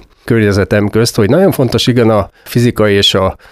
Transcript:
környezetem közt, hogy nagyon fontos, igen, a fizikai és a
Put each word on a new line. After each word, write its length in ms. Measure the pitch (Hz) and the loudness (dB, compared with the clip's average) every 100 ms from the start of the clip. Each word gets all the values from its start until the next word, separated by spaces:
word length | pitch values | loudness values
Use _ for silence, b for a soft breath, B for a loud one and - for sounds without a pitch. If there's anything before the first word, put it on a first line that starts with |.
| - _ - | -12 _ -2
környezetem 580 | 117 104 98 92 107 104 | 0 2 0 0 -2 -2
közt, 260 | 110 117 - | -2 -2 -2
hogy 140 | 101 | 0
nagyon 220 | 151 190 | 2 2
fontos, 360 | 127 123 117 - | 0 -2 -2 0
igen, 220 | 120 113 | 0 2
a 200 | 107 95 b | 0 -2 b
fizikai 500 | - 120 120 107 104 | -6 -2 0 0 0
és 200 | 101 98 | 2 0
a 240 | 98 95 - B | 0 -2 -6 B